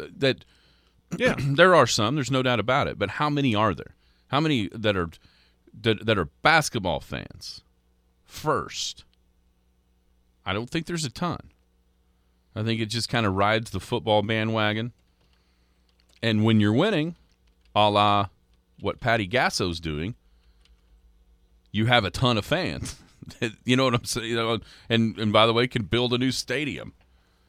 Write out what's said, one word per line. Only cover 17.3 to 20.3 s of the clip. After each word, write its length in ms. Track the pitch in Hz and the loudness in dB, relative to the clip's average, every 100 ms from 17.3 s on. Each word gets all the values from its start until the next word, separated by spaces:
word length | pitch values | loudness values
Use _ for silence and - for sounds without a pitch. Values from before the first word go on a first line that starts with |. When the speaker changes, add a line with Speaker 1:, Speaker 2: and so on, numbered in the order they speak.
| _ _ _ _ | _ _ _ _
Speaker 1:
a 160 | 104 107 | 2 4
la 380 | 104 104 101 95 _ _ _ _ - | 4 4 4 0 _ _ _ _ -8
what 200 | 95 - | -6 -4
Patty 260 | 123 117 92 | 0 0 0
Gasso's 540 | 123 160 - 92 82 | 0 0 -2 -4 -4
doing, 360 | 80 73 92 - _ | -6 -6 -6 -10 _